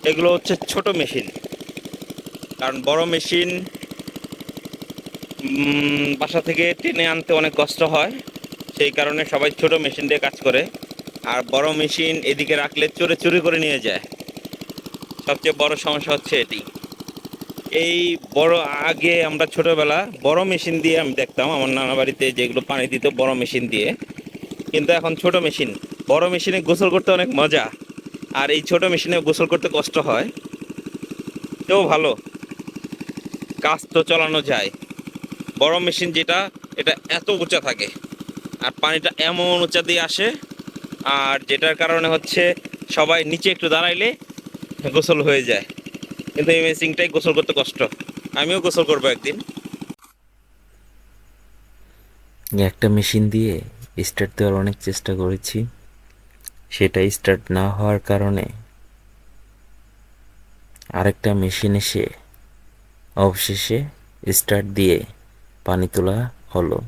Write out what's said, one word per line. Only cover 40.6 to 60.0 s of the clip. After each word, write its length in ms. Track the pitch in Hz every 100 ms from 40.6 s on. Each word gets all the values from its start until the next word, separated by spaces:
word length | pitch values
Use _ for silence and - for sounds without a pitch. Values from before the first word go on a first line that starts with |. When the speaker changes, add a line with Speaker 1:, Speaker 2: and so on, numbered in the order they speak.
| - - - - 131 139
Speaker 1:
আর 180 | 135 135 -
যেটার 260 | 139 160 156
কারণে 260 | 165 165 165
হচ্ছে 280 | 160 - - 175 175 - - - -
সবাই 240 | 151 165 151
নিচে 160 | 165 190
একটু 120 | 185 165
দাঁড়াইলে 340 | 160 175 175 220 294 - - - - - - 143
গোসল 240 | 143 160 156 151
হয়ে 140 | 139 120
যায়, 160 | 104 95 - - - - - -
কিন্তু 160 | - 151 165
এই 60 | 160
মেশিনটাই 420 | 156 160 156 170
গোসল 180 | 151 165 151
করতে 140 | 156 147
কষ্ট। 180 | 127 - 120 - - - - 135
আমিও 180 | 151 185 175
গোসল 180 | 170 156
করবো 160 | 147 131
একদিন। 220 | 120 139 196 - - - - - - - _ _ _ _ _ _ _ - - - - - - - - - - - - - - - - - 101 95
Speaker 2:
একটা 180 | - 110 104
মেশিন 280 | 101 110 107
দিয়ে 200 | 110 110 82 - - - - 95
স্টার্ট 240 | - 98 -
দেওয়ার 180 | 101 98
অনেক 140 | 98 98 -
চেষ্টা 260 | 95 - 95
করেছি, 380 | 92 95 - 110 117 - - - - - _ _ - - - -
সেটা 240 | 95 95 98
স্টার্ট 280 | 98 - 95 - 92
না 80 | 98 101
হওয়ার 240 | 104 104 -
কারণে 340 | 101 101 98 - - - - - - _ _ - - - _ - - - _